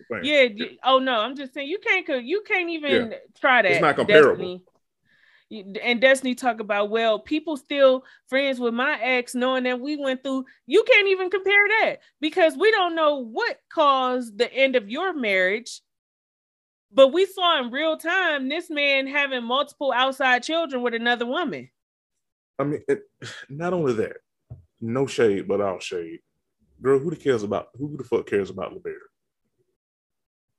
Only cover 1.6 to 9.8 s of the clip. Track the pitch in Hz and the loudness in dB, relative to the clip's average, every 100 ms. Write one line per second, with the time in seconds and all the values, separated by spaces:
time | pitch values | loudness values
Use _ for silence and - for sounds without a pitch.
1.6 | 277 403 453 381 349 262 240 392 415 392 | -8 -6 -2 -2 -2 -4 -4 -6 -2 -2
2.6 | 339 330 294 262 233 196 - _ 294 247 | -2 -6 0 0 -2 -10 -16 _ 2 4
3.6 | 190 170 160 135 123 202 135 90 180 180 | 4 4 2 2 6 8 8 4 -4 -10
4.6 | _ _ _ _ _ _ _ _ _ 214 | _ _ _ _ _ _ _ _ _ -16
5.6 | 196 196 233 233 262 269 262 247 254 220 | -12 -6 -2 2 4 4 0 -2 -4 -4
6.6 | 208 202 214 226 226 214 - 302 320 285 | -2 -2 0 0 2 0 -2 -4 -4 -8
7.6 | - 285 269 262 - - _ 262 277 254 | -6 4 4 4 -4 -20 _ -2 -2 -2
8.6 | 240 233 269 269 240 254 240 247 254 262 | -2 0 -2 0 0 0 -2 -2 0 0
9.6 | 247 247 | -2 -4